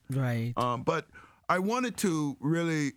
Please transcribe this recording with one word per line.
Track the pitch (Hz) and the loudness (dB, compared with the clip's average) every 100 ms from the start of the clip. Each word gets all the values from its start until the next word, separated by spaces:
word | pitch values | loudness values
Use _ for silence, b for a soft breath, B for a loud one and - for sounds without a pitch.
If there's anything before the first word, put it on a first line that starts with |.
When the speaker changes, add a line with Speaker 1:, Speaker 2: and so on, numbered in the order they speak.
| - | -6
Speaker 1:
Right. | 131 127 117 117 120 | -2 0 0 -2 0
Speaker 2:
Um, | 123 120 | 0 0
but | - 165 - B B B - | 0 -2 -2 B B B -2
I | 175 | 0
wanted | 190 247 247 - | 2 0 -2 0
to | 202 160 147 135 | 0 2 -2 -2
really, | 143 165 170 156 143 | 0 2 2 0 -2